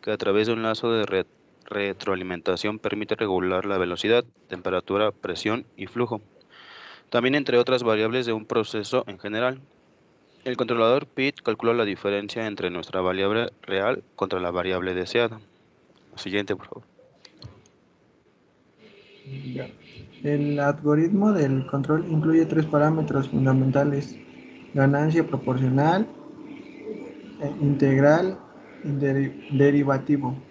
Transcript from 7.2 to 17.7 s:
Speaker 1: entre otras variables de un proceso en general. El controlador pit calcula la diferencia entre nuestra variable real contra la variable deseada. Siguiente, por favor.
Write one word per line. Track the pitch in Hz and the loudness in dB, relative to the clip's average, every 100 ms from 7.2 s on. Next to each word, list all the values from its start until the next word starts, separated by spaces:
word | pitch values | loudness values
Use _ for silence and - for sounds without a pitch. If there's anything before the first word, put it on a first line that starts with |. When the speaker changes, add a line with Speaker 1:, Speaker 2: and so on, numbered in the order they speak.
| 123 | 2
Speaker 1:
entre | 143 135 120 | 0 2 2
otras | 120 127 | 4 2
variables | 120 107 110 123 120 | 2 2 2 0 -2
de | |
un | 110 107 | -4 -2
proceso | 113 107 113 104 127 - | -2 -2 -4 -2 -2 -4
en | 92 | -10
general. | 104 107 127 131 135 _ _ _ _ _ _ _ | -8 -2 -2 -4 -14 _ _ _ _ _ _ _
El | - 123 | -8 -4
controlador | 120 120 113 131 - | -2 2 4 4 0
pit | - 135 - | -2 -2 -2
calcula | - 107 117 | -4 0 0
la | 117 | 2
diferencia | 107 92 101 101 101 117 110 | 0 -2 -2 -2 -4 -6 -6
entre | 101 92 | -4 -6
nuestra | 87 82 95 | -6 -6 -2
variable | 92 92 98 110 120 _ | 0 0 0 0 -2 _
real | - 95 101 135 - - | -6 -2 0 -2 -6 -6
contra | 95 95 | -4 -2
la | 90 | -2
variable | 90 90 92 92 | -2 -2 -2 -2
deseada. | 90 87 117 117 110 - _ _ _ _ _ _ - | -4 -2 -2 -2 -4 -20 _ _ _ _ _ _ -16
Siguiente, | - 98 98 98 | -6 -4 -4 -6
por | - | -8
favor. | - - _ _ _ - _ - - _ | -20 -20 _ _ _ -20 _ -20 -20 _